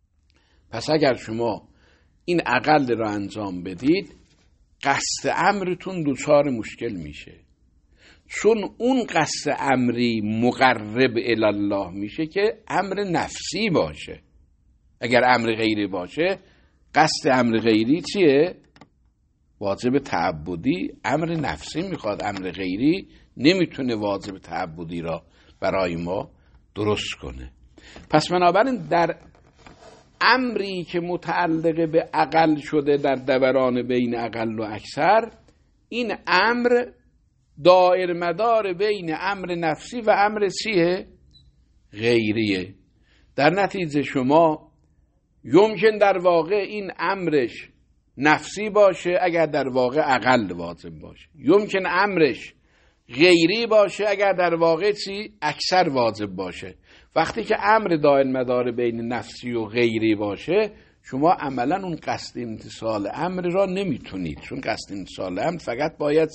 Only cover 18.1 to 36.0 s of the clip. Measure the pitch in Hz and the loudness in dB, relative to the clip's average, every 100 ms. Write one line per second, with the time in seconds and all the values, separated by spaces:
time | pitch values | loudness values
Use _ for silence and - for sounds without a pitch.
18.1 | 202 165 135 175 - _ - - _ _ | 2 4 4 2 -2 _ -20 -20 _ _
19.1 | _ _ _ _ - 101 98 123 139 143 | _ _ _ _ -8 -6 -2 0 0 0
20.1 | 90 85 78 82 85 110 180 - - 104 | -2 -2 -4 -8 -4 -2 -2 -6 -8 -4
21.1 | 147 165 165 135 - - 151 190 156 107 | -2 -2 -4 -6 -8 -8 -8 -8 -6 -6
22.1 | 90 104 98 92 87 92 98 143 190 - | -6 -6 -8 -10 -8 -6 -2 0 -2 -6
23.1 | - _ - 135 190 165 - 127 110 104 | -20 _ -2 0 2 -2 -4 -4 -2 -2
24.1 | 98 98 95 85 82 90 80 82 87 82 | -4 -8 -14 -10 -8 -8 -10 -10 -8 -6
25.1 | 80 - _ _ - 95 95 90 85 85 | -8 -12 _ _ -6 -4 -2 -2 -4 -6
26.1 | 101 139 _ _ _ _ - 107 104 - | -6 -8 _ _ _ _ -4 -2 -2 -4
27.1 | - 65 64 64 - _ _ - - - | -10 -12 -14 -16 -20 _ _ -20 -20 0
28.1 | 156 - 180 175 185 262 240 151 165 165 | 2 2 2 4 4 2 -2 -2 0 0
29.1 | - - _ _ _ - - - - _ | -4 -16 _ _ _ -20 -20 -20 -20 _
30.1 | - 190 247 247 214 196 185 160 175 175 | 0 2 2 0 -4 -4 -6 -6 -4 -4
31.1 | 175 - 175 170 160 165 160 160 160 - | -6 -4 -2 0 0 0 0 0 0 0
32.1 | 156 156 160 160 151 - 151 143 143 143 | 0 2 4 4 2 0 0 2 2 2
33.1 | 131 127 131 135 131 127 123 120 123 120 | 0 2 4 4 4 2 0 0 0 0
34.1 | 117 117 113 113 110 107 107 - 139 165 | -2 -6 -4 -4 -4 -6 -8 -8 0 4
35.1 | 220 226 - _ _ _ _ - 226 | 4 2 -8 _ _ _ _ -8 -6